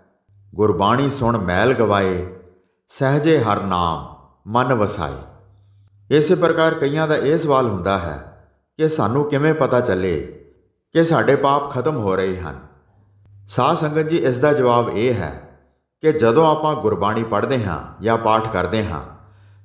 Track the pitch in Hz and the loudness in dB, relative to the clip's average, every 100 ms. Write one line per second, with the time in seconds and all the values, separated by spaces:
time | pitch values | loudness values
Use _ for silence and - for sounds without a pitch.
0 | _ _ _ _ _ - 107 87 98 123 | _ _ _ _ _ 0 2 2 2 2
1 | 139 - 117 117 90 90 117 120 107 101 | 0 0 0 0 0 2 2 2 2 2
2 | 95 90 87 - - _ _ _ _ - | 0 -2 -6 -14 -20 _ _ _ _ -4
3 | 135 147 156 156 110 101 98 90 85 78 | 0 2 2 2 2 0 0 -2 -2 -4
4 | 69 - - _ 95 117 131 120 101 - | -10 -20 -20 _ -4 0 2 0 0 -2
5 | 73 67 - - - _ _ _ _ _ | -8 -10 -16 -20 -20 _ _ _ _ _
6 | - 147 151 180 165 165 160 156 139 151 | 0 2 2 2 2 2 0 0 -2 -2
7 | 156 151 131 165 156 135 123 98 90 98 | 0 0 0 0 2 0 0 -2 -2 -2
8 | 85 71 - - _ _ _ - 156 156 | -4 -10 -14 -20 _ _ _ -2 -2 0
9 | 104 135 147 139 151 151 127 123 - 92 | 0 0 0 0 2 2 2 2 2 0
10 | 92 78 71 - - _ _ _ _ 160 | -2 -4 -6 -14 -20 _ _ _ _ 0
11 | 165 147 113 135 139 143 - 123 139 147 | 2 2 4 2 2 0 -2 -4 -4 -2
12 | 104 95 95 92 80 67 - _ _ _ | -2 0 -2 -4 -8 -12 -18 _ _ _
13 | _ _ _ - - - 135 165 151 156 | _ _ _ -20 -8 -2 0 0 -2 -2
14 | 156 165 131 123 151 143 123 120 113 98 | -2 0 0 0 2 2 4 2 0 -2
15 | 123 110 80 69 - - _ _ _ _ | -2 -2 -4 -10 -18 -20 _ _ _ _
16 | 156 151 113 127 160 151 156 143 107 95 | 0 4 4 4 4 2 0 0 -2 0
17 | 98 113 113 104 120 131 101 76 - - | -2 -2 -2 -2 0 -2 -2 -6 -10 -6
18 | 101 113 110 110 110 92 90 110 98 76 | -2 0 2 0 0 -2 -2 -2 -4 -8
19 | - - - _ - - | -12 -18 -20 _ -20 -20